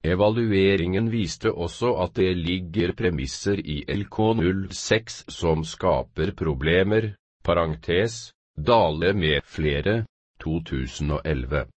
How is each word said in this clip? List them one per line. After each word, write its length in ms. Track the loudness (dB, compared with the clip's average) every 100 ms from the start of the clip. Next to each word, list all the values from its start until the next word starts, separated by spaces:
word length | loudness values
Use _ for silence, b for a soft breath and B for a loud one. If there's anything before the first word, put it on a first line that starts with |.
Evalueringen 1040 | 0 2 2 2 2 4 4 4 2 0 0
viste 400 | 0 -2 -2 -2
også 460 | -2 -6 -2 -2 0
at 160 | -2
det 160 | 0 0 2
ligger 560 | -2 -4 -2 -2 -2
premisser 640 | 0 -2 -2 -6 -6 -2 -2
i 240 | -2 -6 -4
L 180 | -6 -6
K 260 | 0 0 2
null 300 | 2 0 -4
seks 540 | -8 0 0 0 -16 -16
som 360 | -4 0 0 -2
skaper 680 | -2 0 0 -2 -4 -4
problemer, 840 | -2 -4 0 2 2 4 2 0 -8 _ _
parentes, 880 | 0 2 2 -2 -2 0 0 -4 -16 _ _ -6
Dale 540 | 4 4 4 2 0
med 320 | 2 2 0
flere, 600 | -2 -2 0 0 0 0 -2 _ _ _
to 220 | -4 -4
tusen 480 | -2 -4 -6 -4 -2
og 100 | -2
elleve 420 | -2 -4 -2 -4 -4